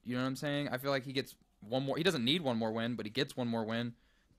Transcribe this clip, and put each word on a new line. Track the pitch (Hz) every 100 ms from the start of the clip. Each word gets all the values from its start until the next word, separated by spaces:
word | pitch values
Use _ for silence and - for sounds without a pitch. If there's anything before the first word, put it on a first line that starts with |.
| -
You | 123
know |
what | 131
I'm | 131
saying? | 151 143 143
I | 127
feel | 139
like | 139
he | 131
gets | 131 - - _ _
one | 101 127
more. | 139 135
He |
doesn't | 175 120
need | 117 180
one | 135 113
more | 113
win, | 113 117 113
but | 107
he |
gets | 127 - -
one | 120
more | 117 110
win. | 113 120 120 _ _ _